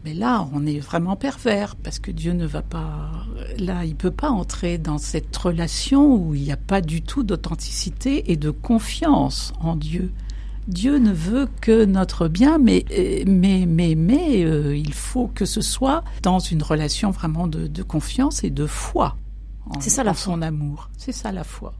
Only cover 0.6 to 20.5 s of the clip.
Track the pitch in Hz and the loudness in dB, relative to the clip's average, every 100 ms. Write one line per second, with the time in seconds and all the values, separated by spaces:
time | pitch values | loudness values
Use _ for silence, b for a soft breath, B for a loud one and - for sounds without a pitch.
0.6 | 151 147 139 170 175 196 277 - 240 202 | -2 -4 -4 -2 -2 -2 -4 -2 0 0
1.6 | 208 - - - - 165 160 175 160 151 | -2 -8 -10 -8 -8 -6 -2 -2 -2 -6
2.6 | 143 165 160 151 151 156 - - - - | -6 -6 -6 -6 -8 -8 -8 -8 -8 -6
3.6 | 185 180 170 156 185 - 302 220 165 - | -4 -2 -4 -2 -2 -2 0 0 -2 -4
4.6 | 175 170 156 151 - 160 - - 180 165 | -4 -2 -2 -4 -2 -4 -4 -2 0 0
5.6 | 170 - - 269 294 233 165 143 143 139 | -2 -4 2 6 8 6 2 -2 -2 -4
6.6 | - 196 160 160 - 277 214 175 156 165 | 0 0 0 -2 -2 -4 -2 -2 -2 -6
7.6 | - - 190 - 262 277 - 165 151 147 | -6 -6 -6 -4 -2 0 0 0 0 -4
8.6 | - 226 - - 320 285 135 - - - | 2 2 2 -2 4 4 4 -2 -6 -4
9.6 | 165 160 151 175 185 B B B B B | -2 -2 -2 -2 -4 B B B B B
10.6 | - 175 240 285 220 170 165 247 277 - | -6 0 2 4 4 2 0 0 0 -2
11.6 | - 226 208 190 180 - 165 170 269 320 | 4 6 6 4 2 2 0 6 6 8
12.6 | 233 185 - - 185 - 190 190 190 190 | 6 6 2 0 0 2 4 6 6 4
13.6 | 180 165 170 160 165 277 349 220 165 151 | 4 4 4 4 4 4 4 4 4 2
14.6 | 147 147 151 - - 247 240 - 196 220 | 2 0 -2 -6 -4 -2 -2 -2 -2 0
15.6 | - - 262 311 B B 185 185 - 160 | -2 0 0 0 B B 2 2 2 -2
16.6 | 147 156 151 - 208 180 160 156 175 156 | 0 0 0 0 0 0 -2 -2 -2 -2
17.6 | 160 160 185 151 - - 277 - - 135 | -4 -6 -4 -4 -2 0 0 0 -2 -2
18.6 | 151 - - - - - - - - - | -4 -4 -4 0 0 -2 -12 -14 -14 -14
19.6 | - 139 139 - 226 165 - 165 160 | -10 -8 -2 0 0 -2 -2 -2 -2